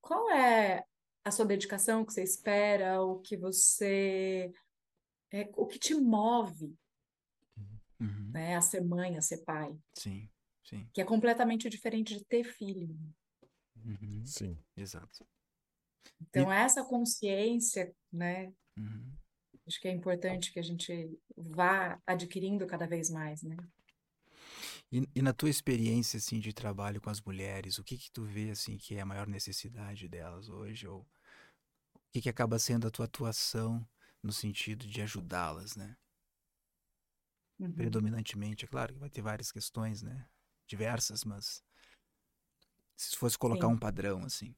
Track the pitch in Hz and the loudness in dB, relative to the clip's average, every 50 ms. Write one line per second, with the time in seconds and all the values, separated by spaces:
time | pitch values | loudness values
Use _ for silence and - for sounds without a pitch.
0 | - - 320 392 466 453 359 277 254 247 233 220 214 196 185 - - _ _ _ | -2 0 0 2 4 6 8 8 10 10 10 10 8 6 4 2 0 _ _ _
1 | _ _ _ _ _ 202 202 - 220 208 202 196 196 - 208 196 - - 226 220 | _ _ _ _ _ -2 2 4 4 4 4 2 2 -2 0 2 4 4 4 4
2 | 220 220 - - 185 190 - - - 214 208 202 208 208 202 202 190 185 185 190 | 2 0 -2 -2 0 0 0 0 2 4 4 6 6 6 6 6 4 4 4 4
3 | 190 185 185 185 185 - 214 180 175 185 190 - - - - - 214 202 196 196 | 2 2 0 -2 -4 -6 -6 -4 -2 0 4 6 6 6 6 6 4 2 4 4
4 | 196 196 190 190 190 190 190 185 185 180 180 - _ _ _ _ _ _ _ _ | 4 2 2 2 0 0 0 0 -2 -4 -8 -12 _ _ _ _ _ _ _ _
5 | _ _ _ _ _ _ - 202 208 208 - - - - - - - - 311 311 | _ _ _ _ _ _ -4 -4 -4 -4 0 0 0 0 0 -2 0 2 4 6
6 | 269 233 220 208 208 226 240 240 220 190 160 156 156 147 160 _ _ _ _ _ | 6 6 6 6 6 6 6 4 2 2 -2 -8 -10 -10 -10 _ _ _ _ _
7 | _ _ _ _ _ _ _ _ _ _ _ 107 101 101 107 107 - _ - _ | _ _ _ _ _ _ _ _ _ _ _ -16 -14 -14 -14 -16 -16 _ -10 _
8 | 117 104 101 104 101 101 120 156 160 170 175 170 170 - - 190 175 175 175 175 | -4 -4 -4 -4 -6 -6 -6 -4 -2 0 2 4 4 4 4 2 0 2 0 0
9 | 180 185 175 156 160 - 165 165 160 - 160 151 151 147 147 156 _ _ _ - | 0 -2 -2 -2 -2 -2 -2 -4 -6 -6 -4 -4 -4 -6 -6 -10 _ _ _ -10
10 | - 104 95 98 110 107 _ _ _ _ _ _ _ - - 104 113 - _ - | -8 -8 -6 -8 -10 -14 _ _ _ _ _ _ _ -12 -10 -10 -10 -6 _ -2
11 | 185 185 226 220 220 240 233 233 220 226 226 226 - 240 214 - - 226 220 220 | 0 4 4 6 6 6 6 6 4 4 4 2 0 -2 -6 -2 -4 -2 0 0
12 | 220 214 220 202 202 _ - 240 233 233 - - 214 196 196 185 170 165 160 156 | 0 0 -2 -8 -4 _ 2 2 2 2 -6 -8 -8 -6 -6 -6 -6 -6 -8 -8
13 | 156 151 151 _ _ _ _ _ - _ _ _ _ _ _ 113 110 113 104 98 | -10 -12 -14 _ _ _ _ _ -20 _ _ _ _ _ _ -14 -10 -8 -8 -8
14 | 104 107 104 107 110 131 143 - 104 95 85 78 - _ _ - 101 92 - 85 | -8 -8 -8 -8 -8 -8 -6 -6 -6 -6 -6 -8 -12 _ _ -10 -10 -10 -10 -12
15 | - - _ - - _ _ _ _ _ _ _ _ _ _ _ _ _ _ _ | -14 -16 _ -20 -20 _ _ _ _ _ _ _ _ _ _ _ _ _ _ _
16 | _ - _ _ 165 - - - - 190 190 196 233 262 - 277 262 - 247 240 | _ -20 _ _ -18 0 4 4 4 6 6 6 6 6 6 4 2 0 2 2
17 | 240 226 - - - 202 196 196 208 226 240 233 233 - - 196 180 180 - _ | 2 2 0 0 2 2 2 4 4 4 2 2 2 0 0 0 -2 -4 -6 _
18 | _ _ - 170 175 175 180 185 190 185 190 _ _ _ _ - 107 107 110 110 | _ _ -4 -2 0 0 -2 -2 -6 -8 -12 _ _ _ _ -10 -8 -8 -8 -8
19 | 117 127 139 147 - _ _ _ _ _ _ - _ - 165 - - 190 185 175 | -10 -12 -14 -14 -16 _ _ _ _ _ _ -20 _ -10 -10 -6 -4 -4 -4 -2
20 | 175 190 180 175 175 185 185 180 175 - - 175 170 165 170 170 - - 175 170 | 0 0 0 0 0 -2 -2 -2 -4 -6 -6 -6 -4 -4 -4 -6 -4 -6 -6 -6
21 | 165 160 160 - _ _ - - 165 165 156 170 180 180 190 190 185 175 175 - | -6 -8 -10 -14 _ _ -16 -14 -12 -8 2 4 6 6 6 4 2 0 -2 -6
22 | _ - 185 175 175 175 - 190 185 190 202 202 190 180 180 165 175 165 170 165 | _ 0 0 0 0 -4 -4 -4 -2 0 0 0 0 -2 -2 -4 -2 -2 -2 -2
23 | 160 165 165 156 156 151 151 156 - 160 160 170 175 170 _ _ _ _ _ _ | -2 -2 -2 -2 -4 -6 -6 -8 -8 -10 -10 -10 -12 -16 _ _ _ _ _ _
24 | _ _ _ _ _ _ _ - - - - - - - - - - _ - 123 | _ _ _ _ _ _ _ -20 -20 -20 -14 -12 -12 -12 -12 -14 -12 _ -2 0
25 | 135 - - 135 135 135 127 - - 151 139 - - - 127 117 113 113 113 120 | 0 0 0 2 2 2 2 4 2 2 2 2 2 2 2 4 4 4 4 4
26 | 117 - - 113 104 - 131 113 104 107 104 - - 110 101 98 101 101 104 101 | 2 2 -2 -2 -4 -2 -2 -2 -2 -4 -6 -6 -4 -4 -4 -4 -4 -4 -4 -4
27 | - - 104 101 - - 95 95 95 98 98 98 98 95 92 - 98 - 127 127 | -4 -6 -6 -6 -6 -8 -6 -6 -6 -6 -6 -6 -6 -6 -6 -8 -6 -8 -10 -10
28 | - - _ - 113 107 101 104 107 110 104 98 - - 107 98 - - 104 104 | -10 -12 _ -10 -8 -6 -4 -4 -4 -4 -4 -6 -6 -6 -8 -10 -10 -8 -8 -6
29 | 98 98 98 98 101 104 101 98 - - 95 - - 113 120 113 101 101 101 101 | -6 -6 -4 -4 -4 -4 -4 -6 -6 -6 -6 -8 -8 -10 -12 -10 -10 -10 -10 -10
30 | 98 87 87 87 82 85 87 90 104 110 90 98 104 104 110 113 110 98 98 98 | -12 -12 -10 -10 -10 -10 -12 -12 -14 -14 -12 -12 -10 -10 -10 -10 -10 -12 -12 -12
31 | - _ _ _ _ - - - - - _ _ _ _ _ _ _ _ _ _ | -14 _ _ _ _ -20 -20 -20 -20 -20 _ _ _ _ _ _ _ _ _ _
32 | _ _ - 123 - 123 120 - 123 110 113 113 - - 123 117 113 113 113 - | _ _ -6 -4 -2 -2 0 0 2 2 2 2 2 2 2 2 2 0 -2 -4
33 | 117 113 - - 123 117 113 - - - - 113 113 110 113 117 117 - _ _ | -6 -6 -4 -4 -4 -4 -2 -2 -2 -2 0 -2 -2 0 -2 -2 -4 -8 _ _
34 | _ - _ _ - 104 104 - - 107 101 - - - 107 110 123 104 107 113 | _ -20 _ _ -6 -6 -4 -2 -4 -4 -4 -2 -4 -4 -4 -8 -8 -8 -6 -4
35 | 104 104 - 101 87 82 90 90 87 80 78 80 95 107 - 101 98 104 120 _ | -4 -4 -4 -6 -8 -4 -2 -2 -2 -2 -4 -6 -10 -12 -10 -10 -12 -12 -14 _
36 | _ _ _ _ _ _ _ _ _ _ _ _ _ _ _ _ _ _ _ _ | _ _ _ _ _ _ _ _ _ _ _ _ _ _ _ _ _ _ _ _
37 | _ _ _ _ _ _ _ _ _ _ _ _ 190 180 165 160 120 117 107 113 | _ _ _ _ _ _ _ _ _ _ _ _ -8 -6 -4 -2 -2 0 2 2
38 | 107 107 113 113 110 - - 104 104 104 107 - - - - 131 123 123 131 131 | 0 0 0 -2 -4 -6 -6 -6 -4 -6 -6 -6 -8 -8 -4 -4 -4 -4 -6 -10
39 | 143 143 - 127 104 107 107 110 117 - - 107 104 - _ 117 113 110 107 104 | -12 -10 -8 -6 -6 -4 -6 -4 -6 -8 -8 -8 -10 -8 _ -4 -2 -2 -4 -6
40 | 123 - 127 135 - - _ _ _ _ _ _ _ _ - 101 110 110 117 113 | -8 -10 -10 -10 -12 -14 _ _ _ _ _ _ _ _ -6 -4 -2 -2 0 0
41 | 107 - 107 107 - 107 101 101 - - - - _ _ _ _ - _ - _ | -2 -2 -4 -4 -6 -6 -6 -6 -8 -8 -8 -10 _ _ _ _ -20 _ -20 _
42 | _ _ _ _ _ _ _ _ _ _ _ _ _ _ _ _ _ _ _ - | _ _ _ _ _ _ _ _ _ _ _ _ _ _ _ _ _ _ _ -10
43 | - - - - - 120 - - - 123 117 180 151 113 117 110 113 107 107 110 | -8 -6 -4 -2 0 0 0 2 2 2 2 4 6 4 4 4 2 -2 -2 -2
44 | 98 101 98 92 90 - - - 104 120 - | -2 -2 -2 -2 -4 -6 -6 -8 -8 -12 -14